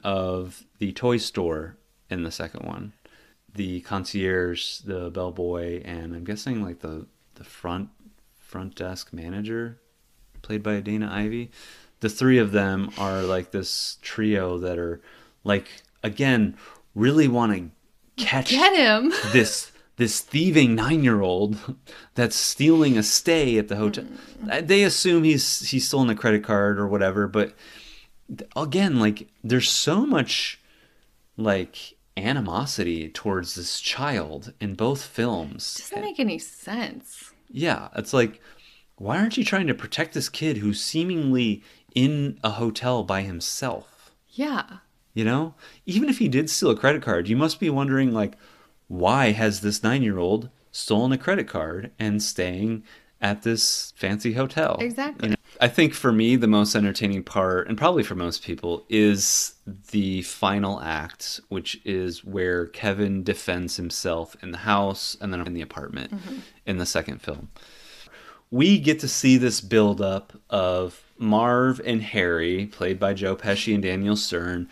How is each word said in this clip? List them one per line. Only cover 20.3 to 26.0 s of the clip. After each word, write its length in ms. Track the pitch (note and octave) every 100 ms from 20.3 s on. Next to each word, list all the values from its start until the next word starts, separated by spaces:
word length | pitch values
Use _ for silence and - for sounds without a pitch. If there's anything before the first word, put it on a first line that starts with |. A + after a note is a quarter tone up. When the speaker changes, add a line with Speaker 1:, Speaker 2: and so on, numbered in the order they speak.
| D3 F3+ D#3 B2+
Speaker 1:
nine-year-old 840 | A2+ A#2 D#3+ C3+ G#2+ F#2 F2+ G#2 G#2 - C3 - - - -
that's 200 | A#2 -
stealing 640 | - - D3 D#3+ D3 A#2
a 60 |
stay 560 | G#2 - - E3 C3+ A2+
at 80 | G#2
the 80 | G#2
hotel. 300 | G#2 G#2 - - - -
Speaker 2:
Mm. 80 | -
Speaker 1:
Uh, 100 | C3+
they 200 | D#3+ G3+
assume 400 | G3 - F#3 E3+
he's, 460 | D#3 C#3+ - - -
he's 180 | C3 -
stolen 220 | C#3